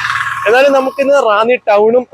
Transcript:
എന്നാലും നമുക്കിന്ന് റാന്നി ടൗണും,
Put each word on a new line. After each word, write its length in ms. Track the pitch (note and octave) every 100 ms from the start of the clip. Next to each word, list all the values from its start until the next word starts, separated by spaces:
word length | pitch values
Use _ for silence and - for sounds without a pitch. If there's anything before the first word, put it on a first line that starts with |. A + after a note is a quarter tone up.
| - - - - G3+
എന്നാലും 260 | B3 C#4
നമുക്കിന്ന് 420 | C4+ C4 C#4 C4+
റാന്നി 420 | C#4+ A3+ G#3 A3+ B3+
ടൗണും, 500 | - G#3 A3 B3 A#3+